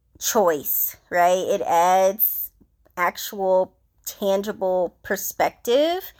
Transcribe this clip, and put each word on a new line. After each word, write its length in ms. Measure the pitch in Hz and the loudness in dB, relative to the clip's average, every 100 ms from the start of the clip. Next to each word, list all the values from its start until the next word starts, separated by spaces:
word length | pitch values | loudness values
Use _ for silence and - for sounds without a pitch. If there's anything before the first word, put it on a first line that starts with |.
| _ - | _ -8
choice, 760 | - 226 175 147 - - - - _ | -2 2 2 0 -4 -6 -6 -10 _
right? 360 | 180 175 185 170 | 2 2 2 0
It 140 | 196 | -2
adds 920 | - 170 180 185 190 208 - - - _ _ _ _ | 0 2 4 4 2 0 -4 -4 -10 _ _ _ _
actual 800 | - 175 - - 208 190 185 185 _ _ _ | -2 -2 -2 -10 -4 2 2 0 _ _ _
tangible 920 | - - 196 196 208 208 190 185 170 - | -18 -4 -2 0 -2 -4 -2 0 -2 -6
perspective 1120 | - 190 - - 165 - 240 254 320 359 - | -8 -6 -6 -2 -4 -2 0 2 2 -2 -8